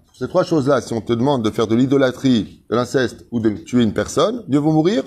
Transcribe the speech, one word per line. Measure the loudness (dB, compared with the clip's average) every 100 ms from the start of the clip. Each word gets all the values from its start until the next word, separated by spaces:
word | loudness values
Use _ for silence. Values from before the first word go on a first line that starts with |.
| _
Ces | -12 -4
trois | -2
choses-là, | 0 0 2 0
si | 0
on | -6
te | -2
demande | 0 0 0
de | 0
faire | -2 0
de | 2
l'idolâtrie, | 2 2 2 0 2 2 0 -8 -4
de | -4
l'inceste | 0 0 -2 -4 -10
ou | -4
de | -2
tuer | -2 -2 0
une | 0
personne, | 0 -4 0 0 -2 -2
mieux | 0
vaut | 2
mourir | 2 2 0